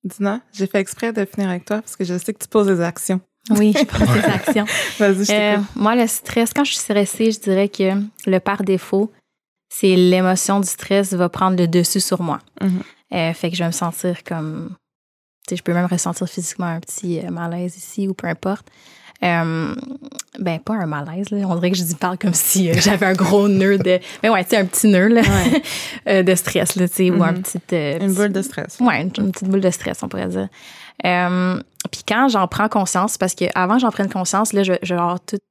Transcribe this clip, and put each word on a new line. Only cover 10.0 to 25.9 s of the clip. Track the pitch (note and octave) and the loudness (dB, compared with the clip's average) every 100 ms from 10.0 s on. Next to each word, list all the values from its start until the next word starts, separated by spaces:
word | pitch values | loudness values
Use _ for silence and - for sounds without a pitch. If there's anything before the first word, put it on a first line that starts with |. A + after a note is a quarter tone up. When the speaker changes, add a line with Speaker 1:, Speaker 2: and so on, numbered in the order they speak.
| F3+ F#3 F#3 F#3 - G3 | 6 4 4 2 0 0
Speaker 2:
du | F#3 | 0
stress | - - G3 F#3+ | -6 0 0 2
va | F3+ F3 | 0 -2
prendre | - F#3 F3+ | 2 0 2
le | E3+ | 2
dessus | F3 E3+ G3 | 2 2 0
sur | - F3+ | 0 -2
moi. | E3+ C#3+ _ - | -2 -6 _ -4
Speaker 1:
Mhm. | G3 F#3 - _ _ | -2 -2 -4 _ _
Speaker 2:
Euh, | F3+ E3 | -2 -2
fait | E3 E3+ | -2 -4
que | F3 | -2
je | |
vais | E3+ | -2
me | |
sentir | E3+ F3 - F3+ F3 | -2 -4 -4 -4 -4
comme, | - E3 D#3 D#3 D#3+ F3+ _ _ _ _ _ _ - | -6 -8 -6 -8 -12 -14 _ _ _ _ _ _ -8
tu | |
sais, | F3+ | -6
je | |
peux | - | -2
même | F3 F3+ | 0 0
ressentir | F3 F3 F3 F3+ | -2 -2 -4 -6
physiquement | - E3+ - F3 | -6 -8 -6 -6
un | E3 | -6
petit, | - - F3 E3 | -10 -10 -6 -6
euh, | F3 | -6
malaise | E3+ E3+ F3 F3+ F3 | -8 -6 -6 -8 -10
ici | - - G3 | -12 -6 -4
ou | |
peu | F#3 F3 | -4 -6
importe. | E3+ F#3+ G3+ - _ - - - - | -4 -4 -6 -8 _ -20 -20 -20 -4
Euh, | F3+ E3+ E3 D#3+ D#3+ - - C4 - - - - | 0 0 0 -2 -4 -6 -10 -14 -14 -16 -16 -6
ben, | F#3 D#3+ | -6 -4
pas | - | -6
un | A3 E3 | -4 -4
malaise, | D3+ C#3+ F3 G3+ | -6 -8 -8 -6
là. | G#3 G3 | -4 -2
On | |
dirait | E3+ F3+ | 0 0
que | F#3 | 0
je | |
dis | E3+ | -2
parle | E3+ F3+ F#3 | -2 -4 -2
comme | G#3 | -2
si, | E3+ - F#3 F3+ | 0 0 2 2
euh, | E3 | 4
j'avais | G3+ G3 F#3+ | 4 4 2
un | |
gros | F#3+ F3+ G3+ G3+ | 2 4 4 4
nœud | F#3+ F#3+ G3 | 4 4 4
de, | F3+ F3+ - | 4 2 0
Speaker 1:
<laughs> | - | -2
Speaker 2:
mais | A3 | 2
ouais, | G#3 | 2
tu | F3+ | 2
sais, | A3 | 2
un | F#3+ | 2
petit | - G#3+ | 2 4
nœud, | F#3+ G3+ | 6 6
là. | A#3 | 6
Speaker 1:
Ouais. | A3+ G3 G#3 C#4+ - | 4 4 4 2 0
Speaker 2:
<laughs> | - - | -10 -10